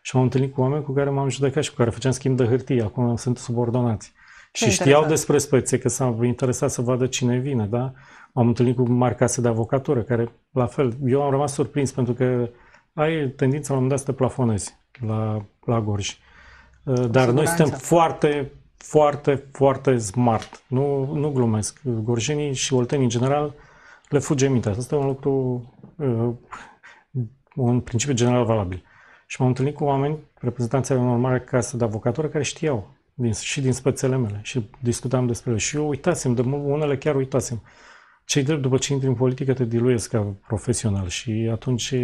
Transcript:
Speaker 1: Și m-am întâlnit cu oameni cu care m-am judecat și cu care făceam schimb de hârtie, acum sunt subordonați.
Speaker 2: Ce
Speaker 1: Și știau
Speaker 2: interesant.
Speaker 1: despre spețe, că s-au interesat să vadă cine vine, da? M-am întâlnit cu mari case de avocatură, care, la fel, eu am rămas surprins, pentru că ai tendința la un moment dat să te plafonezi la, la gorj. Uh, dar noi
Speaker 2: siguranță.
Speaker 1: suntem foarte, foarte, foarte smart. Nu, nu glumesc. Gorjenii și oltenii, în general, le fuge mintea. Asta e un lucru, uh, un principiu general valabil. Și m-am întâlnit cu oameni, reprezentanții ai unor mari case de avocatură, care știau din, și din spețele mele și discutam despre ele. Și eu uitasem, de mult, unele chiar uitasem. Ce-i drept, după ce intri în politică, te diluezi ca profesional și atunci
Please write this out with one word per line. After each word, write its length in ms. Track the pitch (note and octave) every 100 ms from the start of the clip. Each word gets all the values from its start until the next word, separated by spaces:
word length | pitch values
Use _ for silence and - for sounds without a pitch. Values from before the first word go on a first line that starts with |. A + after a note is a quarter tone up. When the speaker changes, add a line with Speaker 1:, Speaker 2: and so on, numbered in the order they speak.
Speaker 1:
Și 140 | - C3
m-am 80 |
întâlnit 300 | B2+ C3 C3+
cu 80 | C3+
oameni 220 | B2+ D3
cu 80 | C#3
care 180 | C3+ C#3+
m-am 200 | C#3 C#3
judecat 340 | B2+ C3+ D3+
și 60 | C#3
cu 60 | -
care 140 | A#2
făceam 220 | - C3
schimb 260 | B2+ C3+ C3
de 80 | A#2
hârtie, 380 | B2+ - B2+
acum 320 | G#2 - A#2+ A#2
sunt 220 | B2+ A#2+
subordonați. 760 | - A#2 A#2 B2 A#2+ G#2+ - _ - - -
Speaker 2:
Ce 140 | - -
Speaker 1:
Și 60 |
știau 160 | G2 C#3
Speaker 2:
interesant. 200 | C#3+ D#3 D#3
Speaker 1:
despre 220 | - C#3+
spețe, 420 | C#3 C3 - B2+
că 100 | B2+
s-au 320 | - C3 A2+
interesat 480 | A#2+ A#2+ B2+ A#2+ C#3
să 100 | -
vadă 240 | A#2+ B2 B2+
cine 320 | - B2 B2
vine, 280 | C3+ B2+ G2+
da? 260 | A#2+ C3 - - - -
M-am 140 | - A#2
întâlnit 280 | A#2 B2 A#2+
cu 140 | A#2+
mari 260 | B2 B2+ G#2+
case 260 | A#2+ -
de 60 | A#2+
avocatură, 540 | A2+ A2+ C#3 C3+ C3
care, 300 | G2+ A#2 A#2 - _
la 140 | C3 A#2+
fel, 280 | - C3 B2+ C3
eu 160 | C3+
am 80 | C#3+
rămas 220 | C3+ C#3+
surprins, 380 | C#3 C#3+ D3 C3+
pentru 220 | - B2
că 360 | B2 B2+ B2 A#2+ - - - _
ai 360 | - D#3 D#3+ C3+ C3+
tendința 380 | C3+ D3 D3
la 60 | C3+
un 20 |
moment 80 | B2+
dat 100 | C#3
să 60 | C3+
te 60 |
plafonezi 680 | B2+ B2+ - A#2+ G2+ - - _ - A2
la, 380 | A2 A2 G#2+ G#2 _ -
la 160 | A#2
gorj. 280 | G#2+ G2+ G2 - _ - - - - _
Uh, 100 | - B2
dar 100 | B2
noi 160 | B2+ B2+
Speaker 2:
siguranță. 300 | C3+ D#3 -
Speaker 1:
suntem 220 | D3+ C3+
foarte, 760 | - E3+ D#3+ C3 D3+ D3 C#3 - _ -
foarte, 680 | - D3+ D3 C#3 - C3+ -
foarte 460 | - C#3 C3 C3+ B2
smart. 680 | G#2 G#2+ B2 G#2+ - - -
Nu, 460 | B2+ C#3+ C#3 C3+
nu 160 | D#3 D3+
glumesc. 480 | C3 A#2 G#2+ G2+ -
Gorjenii 680 | C3 A2+ A2 A#2 A2 D3 D3
și 200 | C3 -
oltenii, 300 | B2+ A#2+ D3
în 60 | B2
general, 440 | A#2 C3 C#3+ D3 D3 - - - - -
le 100 | C#3+
fuge 280 | - D3 C3+
mintea. 240 | B2+ G#2
Asta 240 | G2+ B2+ D3+
e 20 |
un 80 | C#3
lucru, 580 | C3+ C#3+ C3+ B2+ B2 A#2+ - - -
uh, 340 | C#3 A2+ A#2+ B2 - - - - - - _ C3 A2+ - _ -
un 240 | A#2+ B2
principiu 360 | - A#2 C#3+ B2
general 300 | A#2+ B2 A2+
valabil. 380 | A2+ F#2 F#2 - - - - -
Și 100 | -
m-am 100 | B2+
întâlnit 260 | B2 C3+ D3
cu 80 |
oameni, 340 | D3 C3+ C#3+ D3+ - _
reprezentanții 540 | B2 A2 A#2 C3+ B2+ C3
ai 40 |
unor 160 | B2 A#2+
mari 260 | B2+ B2+
case 340 | B2 B2+ A2+ A#2
de 60 |
avocatură, 440 | A#2 G#2+ B2 A#2 D3+
care 160 | D3+
știau 520 | C#3 - D#3 A#2+ F#2 _ _
din, 200 | - A#2+
și 280 | G#2+ - -
din 120 | C3
spețele 440 | B2 C#3 A2 C3+ C3
mele 220 | A2+ G#2
și 280 | - C3 G#2+ -
discutam 480 | A#2+ A#2 B2 B2+ B2
despre 220 | A#2 -
ele. 100 | A2
Și 160 | - D3
eu 120 | D3+
uitasem, 460 | C#3 F3+ E3 C3
de 80 | A#2+
mult, 200 | B2 C#3+ C#3+
unele 320 | D3 D3+ C3+
chiar 180 | D#3 C3+
uitasem. 460 | C3 C3+ - A#2 - - - - _ _ -
Ce-i 180 | D3
drept, 180 | C3+ D#3
după 160 | C3 B2+
ce 160 | -
intri 140 | C#3 C3
în 80 | A#2+
politică, 380 | B2+ B2+ C3+
te 120 | B2 A#2
diluezi 440 | A#2 B2 A#2+ -
ca 240 | A2+ G#2 G2 -
profesional 600 | G#2+ - A#2 A2 G2 F2+
și 420 | - A#2 G#2+ A2+
atunci 420 | A2+ C3 B2 - C3